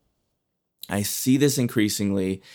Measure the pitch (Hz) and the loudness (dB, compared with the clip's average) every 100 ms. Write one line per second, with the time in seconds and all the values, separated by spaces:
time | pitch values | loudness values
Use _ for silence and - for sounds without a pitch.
0 | _ _ _ _ _ _ _ _ - 101 | _ _ _ _ _ _ _ _ -6 -4
1 | 101 - - 131 143 135 120 117 104 - | -4 -2 0 4 4 2 0 2 0 0
2 | 101 98 95 95 - | -2 0 -2 -4 -8